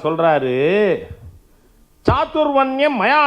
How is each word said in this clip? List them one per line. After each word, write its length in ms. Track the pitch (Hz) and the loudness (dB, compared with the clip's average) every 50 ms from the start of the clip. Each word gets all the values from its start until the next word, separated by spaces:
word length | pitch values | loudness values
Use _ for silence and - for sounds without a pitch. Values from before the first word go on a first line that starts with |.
சொல்றாரு, 540 | - 156 160 156 165 165 151 143 131 127 123 131 143 160 190 214 214 190 156 117 - - - - - - - - _ _ _ _ _ _ _ _ _ _ _ _ - | -2 -4 -2 0 2 2 2 2 0 -2 -2 0 0 0 0 0 0 0 -2 -2 -6 -10 -18 -20 -20 -20 -20 -20 _ _ _ _ _ _ _ _ _ _ _ _ -2
"சாதுர்வன்யம் 920 | 220 233 277 320 311 - 311 302 294 277 269 269 262 262 269 285 302 269 214 | 0 0 0 -2 -2 -2 -2 0 0 2 0 0 0 0 0 0 0 0 0
மயா 220 | 185 240 285 302 294 | 0 2 2 2 2